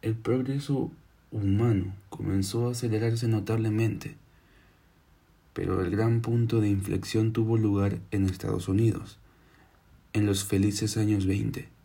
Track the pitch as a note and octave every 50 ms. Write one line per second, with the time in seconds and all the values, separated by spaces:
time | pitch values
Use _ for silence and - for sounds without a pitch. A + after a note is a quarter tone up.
0 | - - A2+ A2+ - - A#2+ B2+ B2+ C3 C3+ C#3 C#3 - C#3+ C3 - - - -
1 | - _ _ _ _ _ - A2 G2+ G2 G2 G#2 A#2 A#2+ A2 G2 F#2+ G2 G2 -
2 | - - - - G#2 G2 G2 G2 F#2+ G2 - A#2 A#2+ A#2+ B2 A#2+ - A#2 G#2+ G#2+
3 | A2+ A#2 A#2 A2+ A#2+ A2+ A2 G#2+ G2 - A2 A2 A2 A2 G#2+ A2 A2+ G#2+ - -
4 | - - - - - _ _ _ _ _ _ _ _ _ _ _ _ _ _ _
5 | _ _ _ _ _ _ _ _ _ _ _ - F2+ F#2 F#2+ F#2 F#2 F2 F#2 G2+
6 | A2+ A#2 A2+ A#2 A2+ A2+ A#2 A#2+ A#2 A#2 A#2 A2+ G#2+ G#2 G2+ G2 G2 G2 - G2
7 | - - - A2 A2 A2+ A2 A#2+ A2 A2 A#2 A2+ A2 G#2+ G2+ G2 G2 G2+ - -
8 | - - - G2 G2 F#2 F#2 - - F#2+ G2 G2 F2+ - F#2+ G2+ A2+ A2+ G2+ -
9 | - - - - - - _ _ _ _ _ _ - _ _ _ _ _ - -
10 | _ _ _ G#2+ G#2 G#2 G2 F#2+ - - G2+ F#2+ G2 G2+ F#2+ - A2 G#2+ - A2+
11 | G#2+ G#2 G#2+ G2+ F#2+ F#2+ G2 G2+ G#2+ A2 - - - - - _